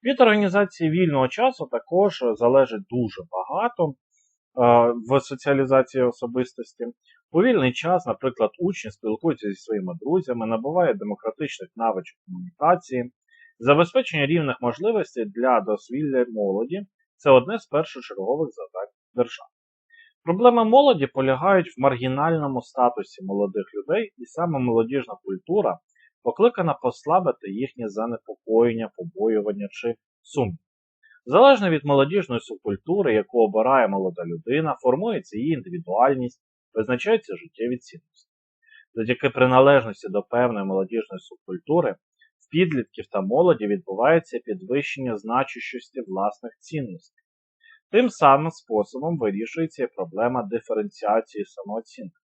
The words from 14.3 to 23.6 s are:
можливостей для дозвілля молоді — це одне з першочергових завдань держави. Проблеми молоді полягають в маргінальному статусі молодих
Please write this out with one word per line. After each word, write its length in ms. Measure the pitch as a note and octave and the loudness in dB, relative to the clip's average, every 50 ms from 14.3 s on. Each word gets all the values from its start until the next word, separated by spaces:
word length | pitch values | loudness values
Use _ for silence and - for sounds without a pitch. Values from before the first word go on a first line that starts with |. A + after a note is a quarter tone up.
| D#3+ E3+ D#3 C#3 B2 - | 0 0 0 -2 -4 -2
можливостей 640 | B2 A#2+ A2+ - E3+ G#3+ A#3 G#3+ D#3+ - - B2 A2+ | -2 -4 -4 -2 -2 -2 0 -2 -2 -4 -6 -8 -8
для 360 | G#2 G2 A2+ A#2+ C3 B2 A2+ | -8 -6 -2 0 2 2 2
дозвілля 640 | G2 G2+ G#2 G#2 - _ A#2+ C#3 D#3 D3 C3+ B2+ B2 B2 | 2 0 -4 -4 -4 _ -8 -6 -6 -2 0 0 0 -2
молоді — 520 | A2+ A2 G#2 G2 F#2+ G2+ A#2 C3+ E3 G3 G3+ _ _ _ _ _ _ | -2 -4 -2 -2 -2 -2 -4 -4 -6 -10 -10 _ _ _ _ _ _
це 140 | _ - D3 | _ 4 6
одне 280 | C3+ B2+ B2 D3+ A3 A3 | 6 6 6 2 -8 -8
з 80 | - | -10
першочергових 840 | _ - D3 D#3+ - - C3+ A#2+ - - G2 F#2+ G#2 C3 D3+ D#3+ C3 - | _ -4 -4 -4 -4 -8 -16 -16 -14 -10 -8 -4 -4 -2 -2 -4 -6 -8
завдань 420 | - E2+ - _ F#2 G2+ - _ _ _ _ _ | -14 -18 -14 _ -12 -12 -12 _ _ _ _ _
держави. 360 | B2 A#2+ A#2 - - - - _ _ _ _ _ _ _ _ _ - - _ _ _ _ | -4 -4 -4 -6 -20 -20 -20 _ _ _ _ _ _ _ _ _ -20 -20 _ _ _ _
Проблеми 400 | E3 E3+ F#3+ A#3+ B3 A#3 A#3 A3+ | -4 -4 4 4 6 6 6 2
молоді 420 | A3 A3+ C4+ D4 C#4+ A#3+ D#3+ C3+ | 4 6 6 6 6 4 2 0
полягають 640 | C3+ _ C#3 C3+ C3 C3 B2+ D#3 F#3+ G3 F#3 E3 F3 | -4 _ -2 0 0 0 2 2 4 4 4 2 0
в 120 | - - | -6 0
маргінальному 840 | C3 C#3 C3 A#2 B2 C3 C3 C3+ D3 E3 E3 D#3+ D3 C#3 C3+ B2 - | 0 2 2 2 -4 -4 -2 0 0 0 0 0 -2 -4 -6 -6 -8
статусі 600 | - _ C3+ B2 B2 - - G2+ - - - F#2+ | -8 _ 2 2 2 2 -2 -10 -10 -12 -16 -10
молодих 420 | F#2+ G2 G2+ G2+ G2 F#2+ G#2+ | -6 -2 -2 -2 -2 -2 -6